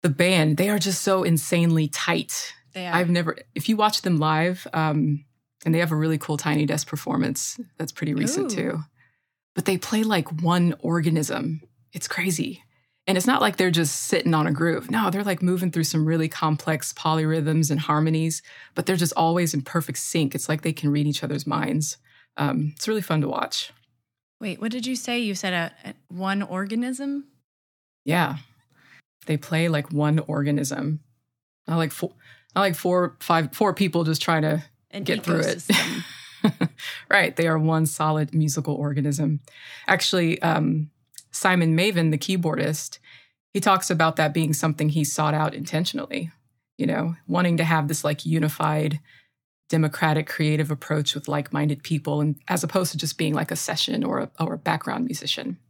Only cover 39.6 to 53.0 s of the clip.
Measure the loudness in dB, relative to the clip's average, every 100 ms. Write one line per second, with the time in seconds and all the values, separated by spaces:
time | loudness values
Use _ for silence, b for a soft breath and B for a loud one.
39.6 | B B 0 0 2 2 2 2 2 2
40.6 | 2 0 -2 _ _ -20 _ -2 2 4
41.6 | 4 4 2 2 2 0 0 0 0 0
42.6 | -2 -2 -8 -16 B B B B _ 0
43.6 | 4 4 2 2 2 4 2 2 0 2
44.6 | 0 2 0 2 0 0 0 2 0 -4
45.6 | -4 -2 -2 -4 -6 -6 -8 -12 _ _
46.6 | _ -4 -2 0 -2 -6 -2 0 2 2
47.6 | 2 2 0 -2 -2 -2 0 0 0 0
48.6 | -2 0 0 -4 b b b b _ _
49.6 | _ 2 2 2 2 2 -2 -2 0 0
50.6 | 0 -4 -2 -2 -2 -4 -4 -4 -2 0
51.6 | 0 0 -2 -2 0 0 0 -2 -2 -2
52.6 | 0 0 0 -4